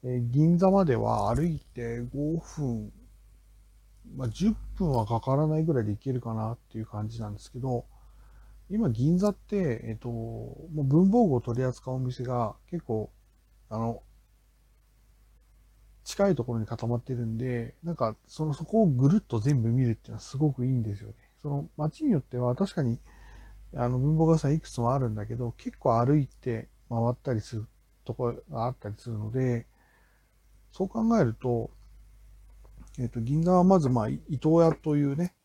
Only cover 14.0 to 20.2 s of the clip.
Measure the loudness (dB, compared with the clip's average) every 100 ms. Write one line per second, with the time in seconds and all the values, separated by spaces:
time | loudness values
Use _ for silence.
14 | -14 _ _ _ _ _ _ _ _ _
15 | _ _ _ _ _ _ _ _ _ -20
16 | -18 0 2 2 -2 -4 -4 -6 -2 -4
17 | -4 -6 -4 -4 -2 -4 -6 -10 -10 -2
18 | -2 -4 _ -6 -4 -4 -2 2 4 4
19 | 4 4 2 -2 2 2 2 2 2 -2
20 | -6 -14